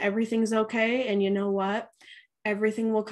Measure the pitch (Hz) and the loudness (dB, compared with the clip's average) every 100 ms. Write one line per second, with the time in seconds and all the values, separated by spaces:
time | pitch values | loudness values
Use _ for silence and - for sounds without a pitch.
0 | 202 208 220 226 220 220 220 233 220 247 | -2 0 -2 0 2 2 0 0 0 0
1 | 262 202 196 196 202 196 196 214 233 _ | 0 0 2 2 0 0 -2 -2 -6 _
2 | - - _ _ 214 208 214 214 226 214 | -20 -20 _ _ -6 0 0 0 0 0
3 | 214 | 0